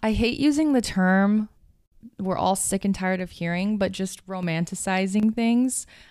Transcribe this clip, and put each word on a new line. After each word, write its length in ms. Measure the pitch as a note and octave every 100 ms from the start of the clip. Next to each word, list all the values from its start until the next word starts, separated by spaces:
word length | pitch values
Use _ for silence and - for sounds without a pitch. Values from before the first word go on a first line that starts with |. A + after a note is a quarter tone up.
I 80 | A3
hate 260 | G#3+ A#3 -
using 340 | D4 C#4+ D#4
the 80 | C4
term 680 | - F#3+ F#3 F#3+ G3 G#3+ G#3+ _ _ _ _ _ A#3 -
we're 180 | F#3+ -
all 180 | F#3
sick 280 | G3 - G3
and 100 | G3+
tired 260 | F#3+ F#3 F#3
of 80 | F3+
hearing, 460 | - E3+ F3 G3 G#3+
but 140 | F#3
just 320 | F#3+ F#3+ - -
romanticizing 1040 | F#3 F3 D#3+ F3 F#3+ G3 F#3+ F#3+ G3+ A3
things. 500 | A3+ A#3 A#3+ B3+ - - - -